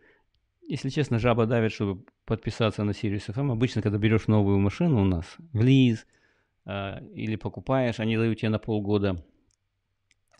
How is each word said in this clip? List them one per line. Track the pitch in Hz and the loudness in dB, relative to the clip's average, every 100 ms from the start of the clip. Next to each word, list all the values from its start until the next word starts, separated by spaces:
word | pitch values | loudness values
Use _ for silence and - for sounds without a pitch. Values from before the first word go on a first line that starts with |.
| _ _ _ _ _ _ 330 | _ _ _ _ _ _ -12
Если | 160 135 | -8 -4
честно, | 156 131 117 | -4 -2 0
жаба | 123 117 113 | 2 2 2
давит, | 117 110 | 2 0
чтобы | - 101 95 - _ - | -2 -4 -4 -12 _ -6
подписаться | 113 110 - 110 - | -6 -4 -2 -2 0
на | 104 | -4
Sirius | 98 107 101 - | -2 -4 -4 -6
F | 110 | -6
M. | 143 | -4
Обычно, | 113 123 110 | 0 -2 0
когда | 104 104 | -2 0
берёшь | 107 110 - | 2 2 4
новую | 107 98 98 | 4 4 4
машину | 101 - 175 120 | 2 2 2 4
у | 95 | 4
нас, | 85 85 - - | 2 -4 -16 -8
в | 110 | 2
лиз, | 123 135 123 110 - _ _ _ _ _ - | 4 6 6 2 -6 _ _ _ _ _ -10
э, | 98 98 101 - 175 | -8 -8 -10 -14 -10
или | 110 107 | -6 -6
покупаешь, | 101 - 107 131 123 113 | -8 -10 -4 0 0 -2
они | 110 110 | -2 0
дают | 113 110 | 0 0
тебе | 110 | -2
на | 110 | -2
полгода, | - 107 101 104 98 90 - _ _ _ _ _ _ _ _ _ _ | -2 -4 0 2 2 -2 -10 _ _ _ _ _ _ _ _ _ _